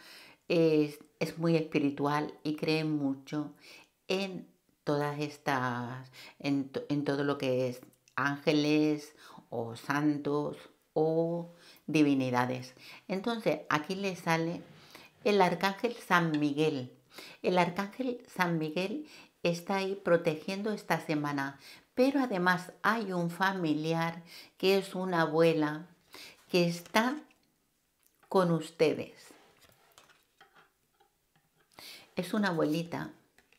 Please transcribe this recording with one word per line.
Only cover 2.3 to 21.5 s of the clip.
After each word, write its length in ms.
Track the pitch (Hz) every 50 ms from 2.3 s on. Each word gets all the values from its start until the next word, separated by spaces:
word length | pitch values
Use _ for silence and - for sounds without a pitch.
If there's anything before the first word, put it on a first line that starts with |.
| - - -
y 140 | 151 151
cree 280 | 151 165 156 156 156 160
mucho 680 | 156 151 147 139 135 135 135 - - 156 151 147 147 - - - - - - - _ _ _ _ -
en 400 | 185 190 196 190 185 165 - - _ _ _ _ _ _ -
todas 380 | - 147 143 147 147 143 147
estas, 920 | 151 147 - - - 151 139 127 127 127 120 123 120 120 127 131 131 131 - - - - - -
en 320 | - 143 139 139 135 135
to-, 140 | - 120 - -
en 160 | 143 147 143
todo 180 | 147 139 143 143
lo 140 | 143 139
que 320 | 139 139 131 127 127 131 123
es 120 | 123 - - - - _ _ _ _
ángeles 960 | - 131 143 143 143 - 165 151 151 147 151 151 151 151 151 151 147 - - - - - - - - - _
o 260 | - 120 117 117 113
santos 800 | - - - 139 147 151 151 147 147 147 143 143 147 147 147 147 - - - _ _ _ _ - 156
o 540 | 156 160 160 165 165 165 170 170 170 170 - - - - - - _
divinidades. 880 | - 151 156 147 143 139 135 131 127 123 123 127 123 127 127 127 - - - - - - - -
Entonces 540 | - 185 190 202 240 233 220 - 175 147 - - -
aquí 280 | 143 151 151 - 185
le 200 | 190 202 196 175
sale 460 | - - 170 165 160 165 165 175 185 - - - - - - - - - - _ _ -
el 180 | 208 208 196 185
arcángel 520 | 175 175 170 196 196 196 - - 233 -
San 440 | - - - 185 175 170 165 156 147
Miguel. 560 | 147 143 139 147 156 156 151 131 123 123 - - _ _ - - - - - - -
El 160 | 185 180 180
arcángel 640 | 175 175 170 196 196 202 - - 262 254 247 - - - -
San 220 | - 180 170 170
Miguel 500 | 160 156 156 151 180 185 196 220 302 302 - - - - - _ _ -
está 340 | 170 170 170 - - 196
ahí 180 | 190 190 190 196
protegiendo 800 | 196 - 208 170 165 170 170 156 151 - - 196 196 208 220 208
esta 260 | - - - 170 156
semana, 600 | - - 156 147 147 147 143 139 139 139